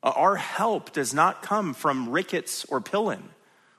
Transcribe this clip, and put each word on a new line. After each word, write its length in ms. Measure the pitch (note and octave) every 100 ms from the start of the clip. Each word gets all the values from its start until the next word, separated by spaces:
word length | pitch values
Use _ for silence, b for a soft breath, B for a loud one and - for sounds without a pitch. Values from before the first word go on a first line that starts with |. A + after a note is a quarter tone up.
Uh, 120 | - -
our 200 | E3+ G3
help 580 | - - A3 G3 -
does 200 | - B2
not 300 | C3+ E3+ F#3+
come 300 | - G#3 F#3+ B2+
from 340 | D#3 C3+ A#2+
rickets 560 | C#3+ F#3 F3+ - - -
or 160 | C#3
Pillen, 400 | - G3+ A3 G2+ - - b b b